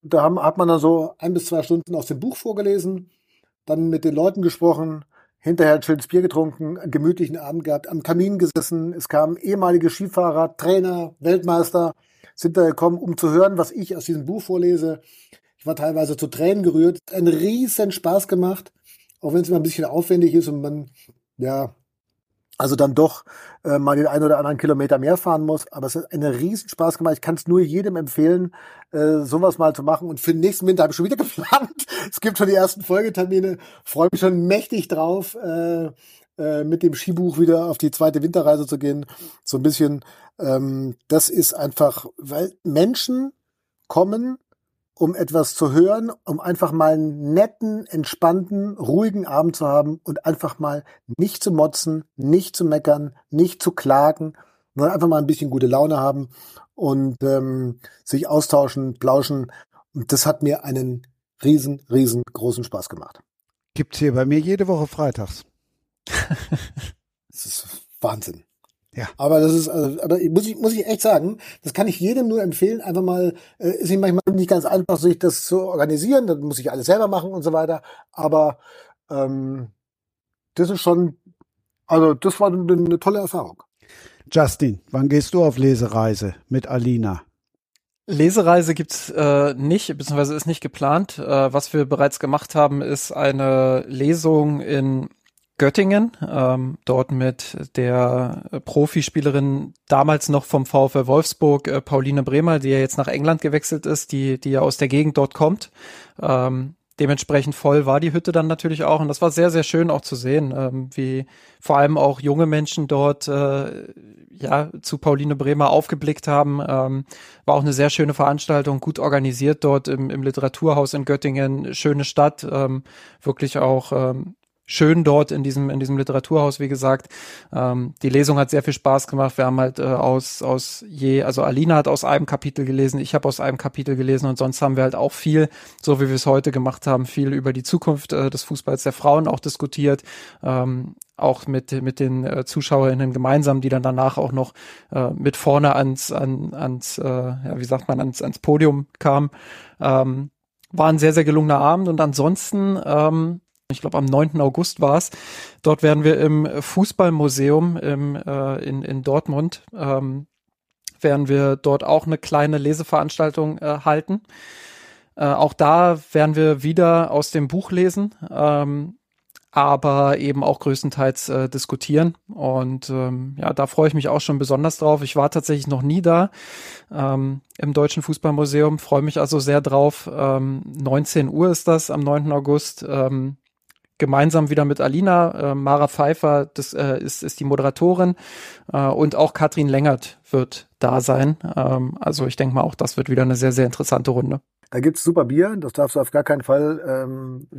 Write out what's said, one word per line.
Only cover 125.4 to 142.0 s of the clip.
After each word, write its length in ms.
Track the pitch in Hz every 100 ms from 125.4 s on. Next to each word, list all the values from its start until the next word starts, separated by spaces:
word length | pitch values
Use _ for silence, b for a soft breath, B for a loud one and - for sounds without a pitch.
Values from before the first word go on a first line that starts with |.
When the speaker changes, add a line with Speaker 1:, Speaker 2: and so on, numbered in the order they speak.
Speaker 3:
diesem, 260 | 139 135 139
in 120 | 139
diesem 180 | 135 139
Literaturhaus, 640 | 135 131 - 160 147 135
wie 80 | 139
gesagt. 400 | 135 135 135 - B B B B
Ähm, 420 | 131 127 127 123 -
die 60 | 139
Lesung 300 | 135 143 143
hat 120 | 135
sehr 120 | 147
viel 100 | 143
Spaß 360 | 139 143 135 -
gemacht. 280 | 139 135 -
Wir 100 | 127
haben 120 | 131
halt, 220 | 131 131
äh, 20 |
aus, 600 | 135 127 131 131 127 -
aus 420 | 127 131 - - 214
je, 380 | 156 135 135
also 180 | 135 131
Alina 320 | 143 131 160
hat 140 | 156 147
aus 160 | 143
einem 200 | - 143
Kapitel 400 | 147 143 143 139
gelesen, 360 | 131 135 135 135
ich 120 | 139
habe 140 | 147 139
aus 140 | 127
einem 180 | 139 131
Kapitel 380 | 139 - 135 131
gelesen 300 | 131 131 135
und 120 | 127
sonst 240 | 131 131
haben 140 | 139 131
wir 80 |
halt 100 | 131
auch 160 | - 139
viel, 380 | - 160 156 151 B B B
so 180 | - 139
wie 60 | 139
wir 80 |
es 100 | 131
heute 280 | 147 139 143
gemacht 340 | 131 127 127 147
haben, 180 | 127
viel 280 | 127 - 139
über 200 | 139 135
die 120 | 131
Zukunft, 480 | 127 175 - 147 -
äh, 180 | 151 135
des 140 | 131
Fußballs 400 | - 143 - 139
der 80 | 139
Frauen 340 | - 147 151 156
auch 140 | 123
diskutiert, 640 | 151 - 143 - 143 139 B B B B
ähm, 500 | 131 131 127 127 131 - - -
auch 320 | 139 131 -
mit, 340 | 131 - 135
mit 160 | 127
den, 260 | 127